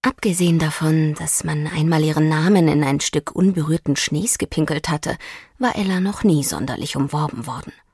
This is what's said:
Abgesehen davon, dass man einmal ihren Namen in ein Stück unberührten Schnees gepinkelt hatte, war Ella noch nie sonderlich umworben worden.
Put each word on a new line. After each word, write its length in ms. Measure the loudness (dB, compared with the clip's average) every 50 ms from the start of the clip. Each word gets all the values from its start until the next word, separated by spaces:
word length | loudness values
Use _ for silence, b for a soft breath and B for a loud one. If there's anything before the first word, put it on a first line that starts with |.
Abgesehen 560 | 0 -2 -2 0 -2 0 2 2 2 4 4 4
davon, 560 | 2 0 -2 0 0 2 2 4 2 0 -2
dass 280 | -4 -4 -4 -4 -4
man 240 | -2 -2 -4 -4 -4
einmal 380 | -4 -2 0 2 2 2 2 2
ihren 240 | 2 2 2 2 2
Namen 400 | 2 2 4 4 4 6 4 4
in 160 | 4 2 2
ein 160 | 2 0 0
Stück 320 | -2 -2 -2 -4 -4 -4
unberührten 640 | -2 2 2 2 2 2 0 0 0 0 _ -2 -2
Schnees 420 | 0 0 -2 -2 -2 0 -2 -2 -2
gepinkelt 500 | -4 -4 0 -2 0 0 -2 -4 -2 -2
hatte, 280 | -4 -2 -2 -6 -6 B B B B B B B B _
war 180 | -2 -2 0
Ella 240 | 0 -2 0 0 0
noch 220 | 0 -2 -2 2
nie 220 | 4 4 4 4 2
sonderlich 500 | 0 -4 -4 -6 -6 -6 -6 -6 -6 -4
umworben 520 | -4 -4 -2 -2 -2 -4 -4 -6 -8 -10
worden. 260 | -10 -10 -10 -10 -14 -18 _ _ _